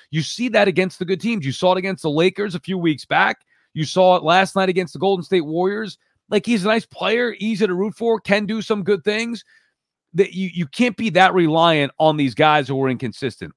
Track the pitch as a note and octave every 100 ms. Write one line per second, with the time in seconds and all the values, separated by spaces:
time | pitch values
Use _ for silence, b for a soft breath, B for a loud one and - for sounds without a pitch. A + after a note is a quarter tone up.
0 | b D3+ D3 - B3 G#3+ G3+ F3 F#3 -
1 | F3+ F#3+ A3+ A3 C3+ B2 F3+ F#3 F#3+ F#3
2 | D#3+ D3 F#3 F#3+ G#3 D#3+ - F#3+ E3+ D3
3 | - D3+ G3+ - _ _ _ - C#3+ F3+
4 | F#3 F3+ D#3 F3+ F#3+ G3+ F#3+ F3+ F3+ C#3+
5 | F#3+ F#3+ - F#3+ D3 D#3+ F#3 G#3 G#3 -
6 | _ _ - G#3 - A#3 G3 A3+ - -
7 | F#3 A#3 A#3+ G#3 G#3 G3+ G#3 F3+ G#3 -
8 | A#3 A3+ - G3+ G3+ A3 - G#3 F3+ G3+
9 | G#3 G#3+ A#3 A3+ - b b b _ _
10 | _ E3 F3+ F3 F#3+ E3+ D#3 - A#3+ G#3
11 | A3+ E3+ F#3 F3+ D#3+ D#3+ E3+ D#3 C#3 -
12 | D#3 D3+ C3+ A2+ D#3 D3+ C3+ C3+ C3+ A#2+
13 | B2 - B2 - -